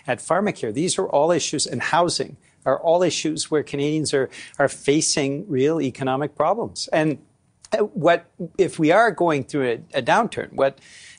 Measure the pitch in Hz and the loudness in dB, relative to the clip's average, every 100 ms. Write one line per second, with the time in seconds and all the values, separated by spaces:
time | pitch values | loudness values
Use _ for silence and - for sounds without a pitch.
0 | - 123 - 170 208 - 120 110 175 175 | -6 -6 -2 0 0 -2 -6 -2 -2 -2
1 | 190 143 156 170 - 156 - 127 - 160 | 0 2 2 2 0 -4 -4 -4 0 2
2 | 175 160 - - _ _ 131 135 170 170 | 2 0 -6 -10 _ _ -2 0 2 2
3 | 180 - 156 151 - 151 139 143 147 156 | 2 0 -4 -4 -2 -2 -2 -4 -2 -2
4 | 139 143 127 - - - 139 - - 147 | 0 0 -2 -6 -12 0 0 0 0 2
5 | - - 139 143 208 135 139 160 135 - | 2 0 -2 -4 -4 0 2 2 -2 -2
6 | 131 131 147 - 151 214 143 87 - 165 | -4 -2 -4 -2 0 0 -4 -8 -2 0
7 | 156 135 - _ _ _ - 220 214 202 | 0 -2 -10 _ _ _ -6 -2 -2 0
8 | 160 175 - - 170 - 175 - 160 185 | 2 2 0 -14 -10 0 0 2 4 6
9 | 233 180 170 147 123 147 127 113 - 143 | 4 2 0 0 -2 -2 -2 -2 -4 -4
10 | 123 185 220 - - - 135 - - - | 2 2 2 -4 -8 0 0 0 -20 -20
11 | - | -20